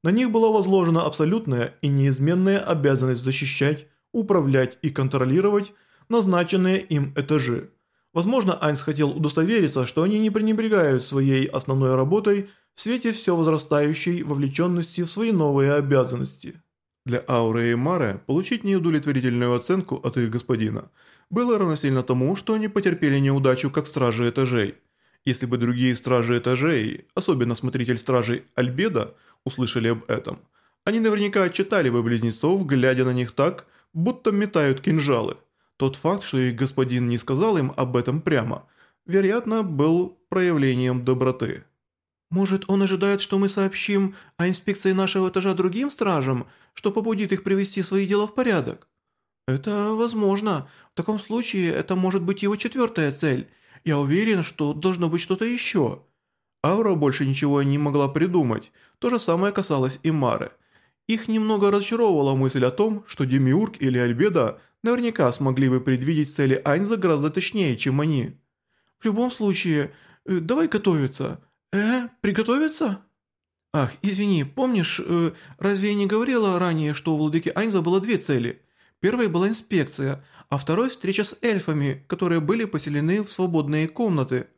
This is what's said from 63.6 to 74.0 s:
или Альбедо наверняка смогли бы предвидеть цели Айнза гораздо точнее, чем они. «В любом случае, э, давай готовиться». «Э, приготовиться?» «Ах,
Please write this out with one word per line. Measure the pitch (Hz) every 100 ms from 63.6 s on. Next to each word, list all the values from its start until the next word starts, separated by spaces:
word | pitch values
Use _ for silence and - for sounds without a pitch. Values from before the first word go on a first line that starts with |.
| 214 -
или | 135 123
Альбедо | 120 117 202 170 110 - _ _
наверняка | 226 247 240 226 131
смогли | 120 135 127 135
бы | 127
предвидеть | 131 131 135 156 143
цели | - 135 131
Айнза | 151 151 202 220
гораздо | 185 151 151
точнее, | 170 180 220 170 117
чем | 139 135
они. | 151 143 113 - _ _ _ _ _ _
«В | 226
любом | 208 247
случае, | 240 208 190 180 151 143 - - _ -
э, | 180
давай | 160 262 320
готовиться». | 214 202 165 131 - 135 - _ _ _
«Э, | 196 214 254 240 _
приготовиться?» | 202 190 226 262 311 311 285 196 _ _ _ _ _ _ _
«Ах, | 151 131 -